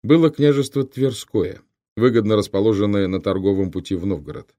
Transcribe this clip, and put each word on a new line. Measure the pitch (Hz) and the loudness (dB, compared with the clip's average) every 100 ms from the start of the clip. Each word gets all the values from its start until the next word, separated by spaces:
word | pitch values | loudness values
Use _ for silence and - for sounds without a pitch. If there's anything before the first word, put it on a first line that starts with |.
было | 110 160 160 | 2 4 4
княжество | 151 147 139 135 139 | 2 2 2 0 -4
Тверское, | 135 127 135 117 - 107 87 - _ _ _ - | -6 -2 -4 -4 -6 -4 -4 -6 _ _ _ 0
выгодно | 123 113 104 107 | 2 2 2 0
расположенное | 95 98 107 101 104 101 95 | 0 0 0 2 0 0 0
на | 92 | -2
торговом | 92 98 95 95 95 | -2 -2 0 0 -2
пути | 92 - 92 | -6 -6 -6
в | 95 | -4
Новгород. | 85 73 73 - | -6 -8 -16 -16